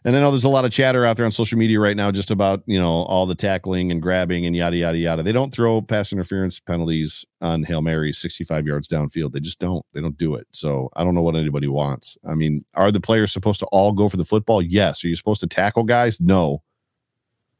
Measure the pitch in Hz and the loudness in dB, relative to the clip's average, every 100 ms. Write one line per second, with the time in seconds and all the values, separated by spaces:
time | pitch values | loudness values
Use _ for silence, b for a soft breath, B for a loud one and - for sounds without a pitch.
0 | 120 135 143 135 131 135 127 - 131 127 | 0 4 4 4 4 4 2 2 2 4
1 | 120 110 113 - 110 113 113 107 104 104 | 2 2 0 0 0 2 2 4 2 2
2 | 101 98 98 101 98 98 - 95 85 82 | 0 -2 -2 0 0 0 0 0 2 0
3 | 90 92 92 87 101 92 95 90 90 85 | 0 0 0 0 -2 -2 -2 -2 -2 -2
4 | 87 92 87 87 87 85 85 85 85 82 | 0 0 0 -2 -2 -2 -2 0 0 0
5 | 82 80 87 120 135 120 117 110 101 107 | -2 -2 0 -2 -2 0 0 0 -2 -4
6 | 101 98 85 98 92 - - 87 82 80 | -2 -6 -4 -4 -4 -6 -6 -4 -2 -2
7 | 76 - - _ 85 80 80 80 80 80 | -4 -8 -16 _ -4 -2 -2 -2 -2 -2
8 | 76 - 87 - 82 78 73 73 - 78 | -2 -6 -10 -10 -6 -4 -2 -4 -4 -4
9 | 73 85 71 71 80 - 90 85 - 71 | -2 -4 -6 -6 -8 -6 -4 -4 -8 -8
10 | 80 73 80 73 - - 76 71 76 - | -8 -4 -4 -4 -8 -8 -4 -4 -4 -4
11 | 90 87 82 80 76 71 71 71 71 65 | 0 2 0 0 -2 -2 -2 -2 -2 -4
12 | - - - 78 78 73 - - 101 104 | -10 -12 -6 -2 0 -2 -4 2 2 4
13 | 98 113 104 95 107 101 - 98 101 101 | 2 2 2 0 -2 -2 0 2 4 4
14 | 104 90 82 107 107 107 87 101 87 - | 2 0 0 0 2 2 2 2 2 0
15 | 85 82 - 104 87 - 101 117 113 120 | -4 -2 -2 -2 -2 0 2 2 2 4
16 | 120 - 85 95 78 73 - _ _ _ | 2 2 4 4 4 -2 -8 _ _ _
17 | _ _ _ _ _ | _ _ _ _ _